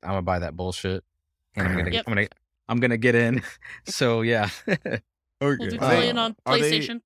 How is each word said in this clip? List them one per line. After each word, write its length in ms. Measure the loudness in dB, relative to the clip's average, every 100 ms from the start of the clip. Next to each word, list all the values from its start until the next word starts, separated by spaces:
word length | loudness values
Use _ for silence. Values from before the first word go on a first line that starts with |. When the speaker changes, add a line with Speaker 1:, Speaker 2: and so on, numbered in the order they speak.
Speaker 1:
I'm 80 | -4
gonna 120 | -4
buy 160 | 0 -2
that 160 | -2 -6
bullshit, 480 | -8 -4 -4 -6 -8 _ _ _ _
and 120 | -4 -2
I'm 80 | -2
gonna, 140 | -2
Speaker 2:
Yep. 120 | -4 -2
Speaker 1:
I'm 80 |
gonna, 140 | -2 -2 -4 _ _ -4
I'm 120 | 0
gonna 160 | 2 4
get 160 | 4
in. 280 | 4 4 0 -4 -16
<laughs> 220 | -20 -18 -10
So, 360 | -2 0 2
yeah. 280 | 2 2 0 -4 -4
<laughs> 340 | -2 -2 -8 _ _ _ _ -2 0
Speaker 2:
We'll 120 | -2
Speaker 3:
Okay. 0 |
Speaker 2:
be 100 | -2
Speaker 4:
Are 100 | 2
they, 80 | 4
Speaker 2:
playing 220 | 2 0
on 180 | -2 -4 0
Speaker 4:
are 120 | 2
they, 120 | 2
Speaker 2:
PlayStation. 300 | 0 -2 -8